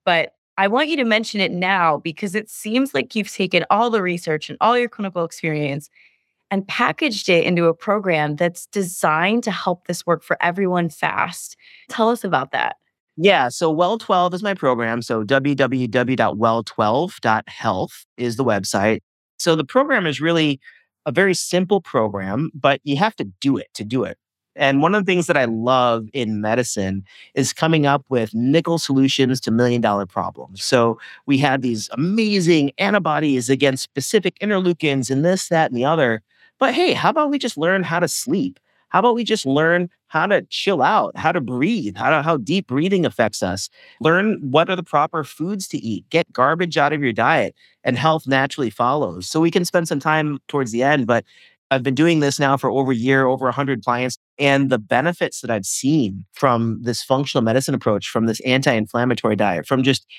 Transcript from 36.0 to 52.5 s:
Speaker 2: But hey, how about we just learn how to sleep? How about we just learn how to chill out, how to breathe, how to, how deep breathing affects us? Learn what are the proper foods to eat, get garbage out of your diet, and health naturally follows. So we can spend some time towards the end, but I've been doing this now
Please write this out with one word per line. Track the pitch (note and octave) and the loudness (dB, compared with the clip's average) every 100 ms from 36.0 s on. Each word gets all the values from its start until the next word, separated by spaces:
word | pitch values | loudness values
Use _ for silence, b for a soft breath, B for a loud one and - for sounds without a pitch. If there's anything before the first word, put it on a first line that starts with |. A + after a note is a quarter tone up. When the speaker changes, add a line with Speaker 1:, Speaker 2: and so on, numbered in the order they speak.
| B2+ A2 - b b b | 2 0 -6 b b b
Speaker 2:
But | C4+ | 0
hey, | B3+ F4+ | 2 0
how | - F#3 | 2 0
about | D4+ D4+ | 2 0
we | C#4+ | 0
just | B3 C#3+ | -4 -2
learn | D#3+ F#3+ | 0 0
how | E3+ C#3+ | 0 0
to | B2 | -2
sleep? | - - F#3 A#2 - _ _ _ | -2 -2 -2 -2 -6 _ _ _
How | F3+ | 2
about | A#3 A#3 | 2 2
we | |
just | A3+ G#3+ - | 0 -2 0
learn | C#3 D#3+ F3 F3 _ _ | 2 4 2 0 _ _
how | D#3+ F3+ | -2 2
to | F#3 | 0
chill | F#2 - - F3+ | 0 -6 -2 2
out, | C3+ G#3 G2+ - | 4 2 0 -2
how | D3+ | -2
to | F3+ | 0
breathe, | A#2+ B2 D#3 A#3 G#2 F#2 | -2 -2 -2 -2 -4 -4
how | A#2 | 0
to, | D3+ | 2
how | D3 D#3+ | 2 -2
deep | G2+ F#3+ - | 0 -2 -2
breathing | C3 F3 G3 C#3+ | -2 0 2 0
affects | - A2 - | 0 -2 0
us? | F#2 F2+ - b b b | -4 -4 -8 b b b
Learn | D#3+ E3+ G#3+ G3+ | 2 2 2 -2
what | C#3 C#3+ F3 | 0 2 2
are | F#3 | 0
the | |
proper | - D3+ D#3 E3 D3 | -2 0 0 -2 -8
foods | - D#3+ G3+ F#3 | -6 -6 -6 -6
to | D3+ | -8
eat, | A2+ G2+ - | -6 -8 -2
get | D#3+ - | -2 0
garbage | - C3 E3 F3+ D#3 | 2 2 2 -2 0
out | C#3+ | 0
of | D3+ | 0
your | C#3 | -2
diet, | A2 A#2+ C3 G2+ - b b | 0 2 2 0 -6 b b
and | - A#2+ | -4 0
health | D#3 D#3+ C3+ | 2 0 0
naturally | C3+ C3+ - B2 | 0 0 -2 -4
follows. | - A#2+ D3 A2 F2 F2+ | -2 0 0 -2 -6 -6
So | D#3 | 0
we | E3 | 2
can | F3+ F3 | 2 0
spend | F3+ E3 | 0 0
some | D3+ | -2
time | D#3 D#3 D3+ C#3+ - | 0 0 0 -4 -6
towards | D3 B2+ | -4 -2
the | A#2 | 0
end, | C3+ D3 A#2 | 2 2 2
but | A#2+ - b b b - | 0 -2 b b b -2
I've | C3+ | -2
been | B2+ C3+ | 0 2
doing | E3 E3 | 4 4
this | C#3+ - | 2 2
now | C#3 | 2